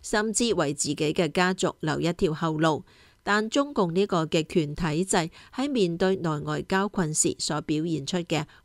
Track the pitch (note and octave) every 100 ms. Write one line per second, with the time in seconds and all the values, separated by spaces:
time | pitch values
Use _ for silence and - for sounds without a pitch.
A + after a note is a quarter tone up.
0 | - G#3+ G#3+ G3+ A#3+ F3 D3 D3 D3+ D3
1 | D#3+ D#3+ E3 F#3 F3+ F#3+ F#3 - D#3 C#3+
2 | D#3 F3 F3+ D3+ E3 D#3 D#3+ C#3+ - -
3 | - _ - G#3 A3 C#4 C#4+ C#4 F3+ E3+
4 | G3+ F3+ D#3+ E3+ D#3+ F#3 D3 D3 E3+ D3
5 | F#3+ G3 E3 - - - C#4+ B3+ F3+ E3+
6 | F#3+ F#3+ E3 D3+ D3+ D3+ - F#3+ G3+ -
7 | D#3+ D#3 E3 - - D3+ D3 D3+ E3 D#3
8 | C#3 F#3 E3 D#3 - -